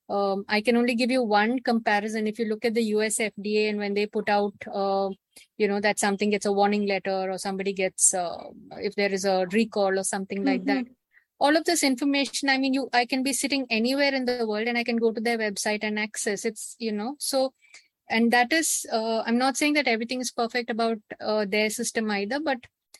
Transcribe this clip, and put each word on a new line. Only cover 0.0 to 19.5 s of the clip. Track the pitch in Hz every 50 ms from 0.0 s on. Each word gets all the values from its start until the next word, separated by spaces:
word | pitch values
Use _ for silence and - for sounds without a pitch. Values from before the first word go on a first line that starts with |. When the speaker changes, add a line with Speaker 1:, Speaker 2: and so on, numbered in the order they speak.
| _ -
Speaker 1:
Um, | - 202 202 196 196 196 196 -
I | 214 214
can | 214 247 233
only | 233 240 240 254
give | 226 254 233
you | 254 262 247
one | 214 214 208 208 220 247 262
comparison. | 247 - 233 226 233 226 208 202 202 220 214 220 214
If | 214 214 -
you | 233
look | 214 214 214 -
at | 233 220
the | 233 233
U | 214 208 214 214
S | 220 208 -
F | 226 208 - -
D | 196 208 214 214 214
A | 214
and | 208 208
when | 208 202 202
they | 202 208
put | 208 - 220 208 220
out, | 208 208 208 208 208 - - 220 -
uh, | 202 196 196 196 196 196 190 196 - _ _ _ - - _ _ -
you | 214 196
know, | 202 208
that | 202 208 202 -
something | - 208 196 190 214 208
gets | 208 196 -
a | 208 202
warning | 196 202 202 208 208 208
letter | 196 196 190 - 196 190 190 185 190
or | 190 185
somebody | - 202 190 190 190 196 202
gets, | 185 190 190 - - - - -
uh, | 185 175 170 - - - - - - - - - -
if | - 202 196
there | - 202 196 190
is | 190 190
a | 196 190 185 185 180 180
recall | 220 233 226 - 214 202 190 190 190
or | 190
something | - - 202 196 - 202 196 196
like | 190 190 - 185
that. | - - 262 240
Speaker 2:
Mm-hmm. | - - _ _ _ _ _ _ _ _ _
Speaker 1:
All | - 285 302
of | 330 311
this | - 349 302 -
information, | 277 262 233 302 285 277 277 277 - - - - 277
I | 269
mean, | 262 269 269 262
you, | 277 262 - -
I | 240 247
can | 240 277 262 262
be | 277 262
sitting | - - 262 277 277 262 -
anywhere | 233 220 226 247 269 277 285 277 269
in | 262 254
the | 240 247 247 233
world | 220 208 208 220 240
and | 240 240
I | 233
can | 240 233
go | 233 226 226
to | 214 233
their | 220 240 233 226
website | 220 214 202 - - 214 214 208 220
and | 214 214 214
access. | 214 214 - - - 226 202 190 -
It's, | 233 220 - - - - -
you | 233 226 214
know, | 208 208 240 294 294
so, | - - - 269 262 269 - _ _ _ - - - _ _ _ _ -
and | 226 226 233 233 233
that | 240 247 240 320
is, | 330 311 - - - - - -
uh, | 226 220 226 226 226 -
I'm | - 233 240
not | 254 269